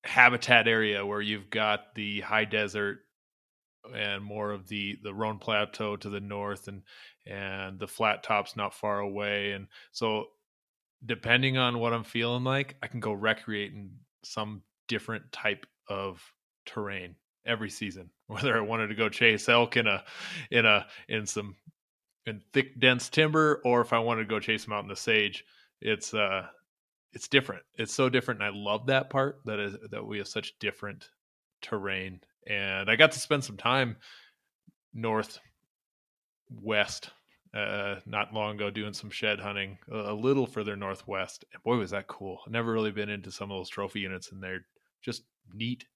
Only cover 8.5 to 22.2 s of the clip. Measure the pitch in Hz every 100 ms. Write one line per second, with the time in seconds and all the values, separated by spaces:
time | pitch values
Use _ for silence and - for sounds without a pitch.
8.5 | - 101 - 104 101 101 98 104 101 101
9.5 | 101 98 - - - 113 107 - _ _
10.5 | _ _ _ _ _ 117 120 117 123 135
11.5 | 131 123 120 117 117 110 117 117 123 127
12.5 | 135 135 - 127 123 110 101 110 110 -
13.5 | 104 104 104 98 101 _ _ - - 107
14.5 | 107 _ _ - 113 - 110 - - 107
15.5 | 101 - _ - 98 98 87 - _ _
16.5 | _ - - 101 98 90 82 _ _ -
17.5 | 117 107 - 107 92 87 _ _ 107 135
18.5 | 113 104 113 107 107 110 - 120 107 -
19.5 | 120 117 120 113 98 - - - 165 131
20.5 | 120 113 104 - - - 110 104 - 101
21.5 | 92 - _ _ _ _ _